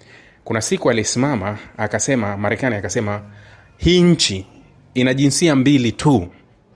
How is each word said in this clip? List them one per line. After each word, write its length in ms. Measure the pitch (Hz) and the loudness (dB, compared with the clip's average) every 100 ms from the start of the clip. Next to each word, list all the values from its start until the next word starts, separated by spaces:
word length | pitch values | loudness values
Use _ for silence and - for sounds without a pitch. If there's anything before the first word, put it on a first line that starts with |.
| _ - _ _ | _ -20 _ _
Kuna 180 | - 113 | -6 -6
siku 280 | - 190 135 | -2 -2 0
alisimama, 680 | 117 104 120 143 120 98 104 - - | 0 0 -2 -2 -2 -6 -8 -12 -8
akasema, 600 | 107 107 - 127 101 101 | -6 -4 -2 -2 -2 -4
Marekani 380 | 101 107 131 104 | -4 -2 -2 -4
akasema, 460 | 98 120 104 104 104 - - - - _ | -4 -4 -4 -6 -12 -20 -20 -20 -20 _
"Hii 240 | 170 180 | 2 4
nchi 440 | 175 160 - 95 95 - - _ _ | 4 2 0 -6 -10 -20 -20 _ _
ina 200 | 127 127 | -2 0
jinsia 420 | 135 143 139 170 135 | 2 0 2 2 2
mbili 360 | 131 139 120 | 4 2 2
tu. 360 | - 151 120 85 - _ _ _ | 0 2 2 0 -10 _ _ _